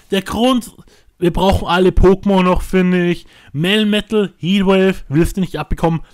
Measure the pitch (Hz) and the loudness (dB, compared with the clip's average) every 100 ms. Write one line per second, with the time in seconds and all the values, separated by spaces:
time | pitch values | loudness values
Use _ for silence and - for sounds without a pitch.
0 | _ 190 - 208 254 247 - - - _ | _ -6 -4 -2 0 0 -4 -14 -20 _
1 | _ _ 175 - 190 175 175 180 185 - | _ _ -2 0 0 0 0 0 2 4
2 | 180 190 202 190 180 180 - 185 180 180 | 4 4 2 2 2 0 0 0 2 0
3 | 175 170 - - - 139 175 214 208 208 | 0 -4 -8 -20 -12 -6 -2 0 0 -2
4 | - 214 190 - 165 202 190 190 190 185 | -2 -2 -2 -4 -2 0 2 2 2 -2
5 | - 143 165 202 175 - - - 165 160 | -2 0 0 -2 -6 -6 -6 -2 -2 -2
6 | - | -6